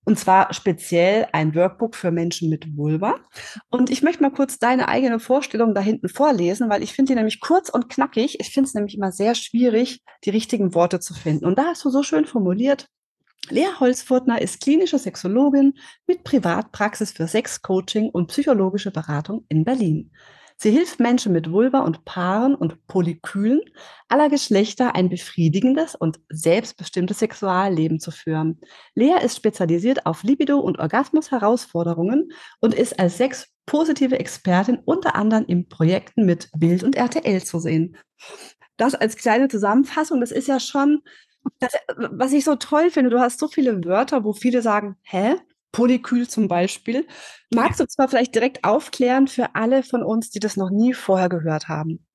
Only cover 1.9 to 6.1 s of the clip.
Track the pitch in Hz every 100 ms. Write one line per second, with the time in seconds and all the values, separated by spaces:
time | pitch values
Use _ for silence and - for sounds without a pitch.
1.9 | - 180 165 170 - 165 156 160 147 147
2.9 | 156 202 508 - - - 220 - 247 254
3.9 | 269 294 339 277 269 269 - 233 254 -
4.9 | 240 262 226 233 262 269 - 233 202 196
5.9 | 220 -